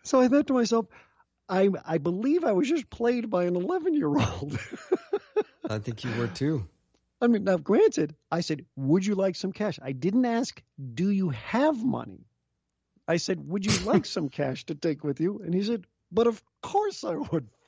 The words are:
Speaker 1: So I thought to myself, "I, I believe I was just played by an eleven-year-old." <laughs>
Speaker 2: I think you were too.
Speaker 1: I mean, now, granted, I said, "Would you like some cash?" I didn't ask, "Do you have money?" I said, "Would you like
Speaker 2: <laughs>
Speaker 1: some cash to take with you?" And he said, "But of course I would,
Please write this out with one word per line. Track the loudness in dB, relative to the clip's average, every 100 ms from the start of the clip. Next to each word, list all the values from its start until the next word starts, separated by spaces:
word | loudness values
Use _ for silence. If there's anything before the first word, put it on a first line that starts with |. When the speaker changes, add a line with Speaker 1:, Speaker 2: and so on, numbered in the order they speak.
Speaker 1:
So | 0 4
I | 6
thought | 4 4
to |
myself, | 2 2 2 0 -8 _ _ _ _ -4
"I, | 2 2 2
I | -2 -2
believe | 0 0 2 2
I | 2
was | 2 2
just | 0 -2
played | -2 0 0 0
by | 0
an | 2 0
eleven-year-old." | 0 -2 0 0 2 2 2 -2 -8 -8 -10 -12 -4 -4 -2
<laughs> | -8 -4 -4 -4 _ -6
Speaker 2:
I | -6
think | -6 -8
you | -6 -2
were | -4
too. | -2 -2 -2 -6 _ _ _ _ -2
Speaker 1:
I | 2
mean, | 2
now, | 2 0
granted, | 2 4 4 4 -4 -6 -6
I | -4
said, | -2 -4 -6 -4
"Would | 2 4 4
you |
like | 0 0 -2
some | -6
cash?" | -2 -4 -4
I | -6
didn't | -4 0 2
ask, | 2 0 -2 -8 _ -14 -10
"Do | -2 0
you | 2 0
have | -2 -2 2 2 2
money?" | -2 -2 -6 -14 -20 _ _ _ _ _ _ _ -2
I | -2
said, | -2 -6 -4
"Would | -4 0
you | 0
like | 2 0 0
Speaker 2:
<laughs> | -4
Speaker 1:
some | -4
cash | -2 -4 -4 -8
to |
take | -4 -4 -4
with | -4 -2
you?" | -2 -4
And | -4
he | -2
said, | 0 -4 -6 _ -4
"But | 2 2
of | 2 _ _
course | -2 0 0 -4
I | -6 -6
would, | -2 -4 -4 _